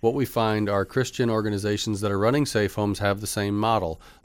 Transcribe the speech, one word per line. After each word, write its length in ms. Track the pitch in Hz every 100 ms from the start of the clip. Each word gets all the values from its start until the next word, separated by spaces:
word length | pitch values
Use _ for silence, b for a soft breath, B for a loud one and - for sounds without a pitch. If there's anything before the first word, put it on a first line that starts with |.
what 120 | 113
we 100 | 139
find 460 | 123 117 110 107 104
are 160 | 101 95
Christian 460 | - 127 - 120
organizations 680 | 110 107 104 104 104 110 101
that 100 | 104
are 80 | 98
running 260 | 110 139 139
safe 300 | 110 101 -
homes 240 | 104 98
have 200 | 101 101
the 80 | 104
same 300 | - 101 104
model. 420 | 113 113 87 82 B B